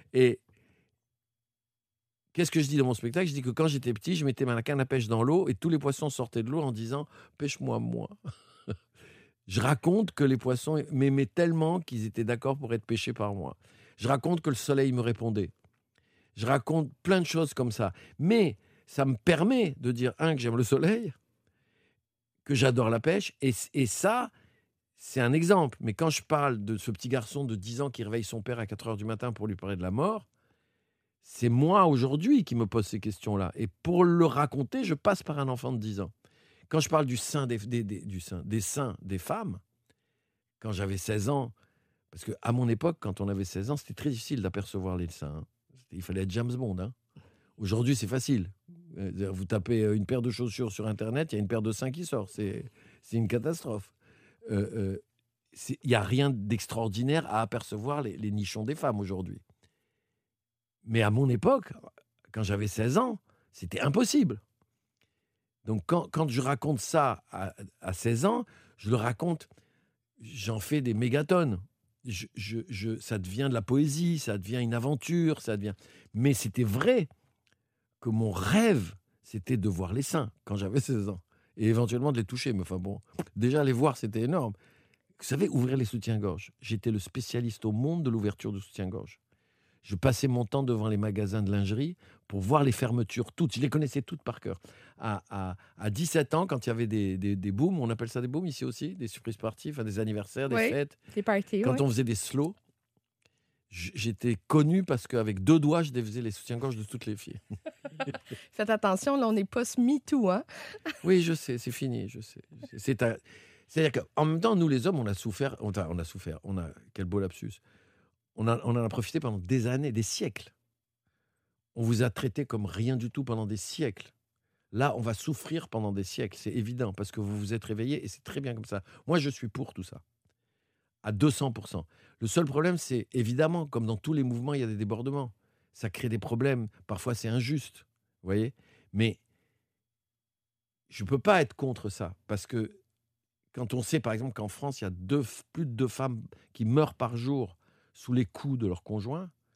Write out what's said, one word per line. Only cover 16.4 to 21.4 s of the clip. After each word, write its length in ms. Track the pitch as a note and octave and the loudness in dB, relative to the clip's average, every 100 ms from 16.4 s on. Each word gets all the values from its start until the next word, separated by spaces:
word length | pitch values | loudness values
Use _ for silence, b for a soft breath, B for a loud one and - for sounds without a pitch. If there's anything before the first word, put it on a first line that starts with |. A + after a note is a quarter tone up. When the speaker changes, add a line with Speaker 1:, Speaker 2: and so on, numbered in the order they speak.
| A#2 | 2
Speaker 1:
raconte 460 | C#3 - D#3+ D3 - | 2 2 0 0 -2
plein 180 | F3+ F#3+ | 2 4
de 60 | E3+ | 4
choses 300 | E3 D#3 - | 0 0 0
comme 160 | B2 | -2
ça. 200 | G#2+ G2 - B B | 0 -2 -2 B B
Mais 380 | D#3+ A3+ F3 G#2 b b b | 4 6 4 2 b b b
ça 200 | - C3+ | 0 2
me 100 | B2 | 2
permet 600 | - D#3+ F#3+ C4 F#3 C3+ | 4 4 4 4 2 0
de 120 | A#2+ | -2
dire, 220 | A#2+ B2 - | 0 0 0
un, 160 | D#3+ C#3+ | 0 2
que 60 | |
j'aime 140 | A#2 A#2 | 0 2
le 80 | |
soleil, 500 | B2 C3+ D#3+ A3+ G#3 - _ _ | 4 4 4 2 -2 -10 _ _